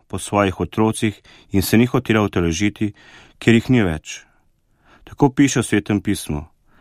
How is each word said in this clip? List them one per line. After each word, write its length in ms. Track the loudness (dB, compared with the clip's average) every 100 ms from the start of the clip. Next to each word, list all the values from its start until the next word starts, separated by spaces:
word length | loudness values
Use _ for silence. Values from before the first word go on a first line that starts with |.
| _
po 120 | -12
svojih 400 | -2 0 0 0
otrocih 640 | -4 0 0 0 -4 -6 _ -20 _
in 100 | -2
se 160 | 2 2
ni 80 | 2
hotela 360 | 0 0 0
uteležiti, 720 | 0 0 -2 0 -4 -2 -8 -8 -20 -20 -20 -4
ker 160 | 2 2
jih 140 | 4
ni 140 | 2
več. 400 | 0 -2 -10 -20 -20 _ _ _ _ _ _ _ -14
Tako 240 | 0 0
piše 320 | 2 0 0
v 60 | 0
Svetem 340 | -2 0 -2
pismu. 440 | -2 -6 -6 -10 -10 _ _ _